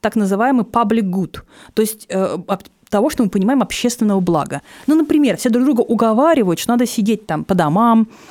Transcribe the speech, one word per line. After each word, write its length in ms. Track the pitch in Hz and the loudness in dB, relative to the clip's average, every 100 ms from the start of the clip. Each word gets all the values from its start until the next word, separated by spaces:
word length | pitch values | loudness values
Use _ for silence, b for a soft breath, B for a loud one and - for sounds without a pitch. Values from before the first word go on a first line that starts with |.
так 160 | - 220 | -4 -2
называемый 480 | 196 196 247 262 | 0 0 0 0
public 460 | 196 240 214 233 196 | 0 -2 0 0 -2
good, 280 | 185 175 - - B B | -4 -6 -10 -20 B B
то 80 | - | -4
есть, 240 | 220 - - | -2 -4 -8
э, 260 | 190 190 175 170 | -4 -4 -4 -6
об-, 160 | 190 - _ - | -8 -10 _ -4
того, 180 | 208 240 | -2 0
что 160 | - | 0
мы 60 | 208 | -2
понимаем, 320 | 202 196 269 | 0 0 0
общественного 580 | 190 - 240 233 214 196 | -2 -2 -4 0 0 0
блага. 400 | 180 160 - 139 B B B | 0 -2 -2 -10 B B B
Ну, 80 | |
например, 440 | 311 311 320 277 170 | 0 2 2 2 0
все 100 | 247 | 0
друг 160 | 233 | 2
друга 160 | 262 240 | 2 0
уговаривают, 800 | - 226 226 220 311 311 190 165 | 0 0 2 2 2 2 0 -2
что 140 | - | 0
надо 140 | 240 240 | 0 0
сидеть 400 | - 202 214 - | -2 -2 -2 -4
там 160 | 156 | -6
по 120 | - | -2
домам, 520 | 185 156 175 233 226 220 B B | 0 2 2 4 4 2 B B